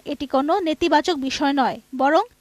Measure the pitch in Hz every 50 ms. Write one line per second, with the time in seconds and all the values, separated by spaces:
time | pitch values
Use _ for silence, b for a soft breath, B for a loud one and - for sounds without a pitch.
0 | - - 294 - 294 262 - 262 277 294 339 403 370 320 311 - - 339 302 294
1 | 302 - 359 285 262 269 - - 311 277 277 277 254 214 170 233 - _ - 254
2 | 262 277 302 339 427 494 _ _